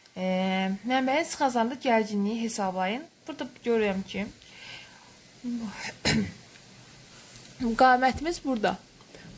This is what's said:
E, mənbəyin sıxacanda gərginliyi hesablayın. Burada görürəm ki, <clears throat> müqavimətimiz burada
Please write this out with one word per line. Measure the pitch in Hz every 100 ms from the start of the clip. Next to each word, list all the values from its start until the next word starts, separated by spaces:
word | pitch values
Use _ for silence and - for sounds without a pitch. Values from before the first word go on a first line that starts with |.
| - 185
E, | 185 185 190 190 190 196 233
mənbəyin | 262 262 294 330
sıxacanda | - 277 240 233 277
gərginliyi | 262 226 208 202 202 226
hesablayın. | 226 220 190 185 185 254 339 _ -
Burada | 302 254 - 233
görürəm | 226 208 190
ki, | 190 185 202 - - - - - - - - - - -
<clears throat> | 247 233 214 - - - - 110 90 - - - - - - - - - - - - -
müqavimətimiz | 233 220 254 247 254 - 311 339 277
burada | 233 185 190 - - - - -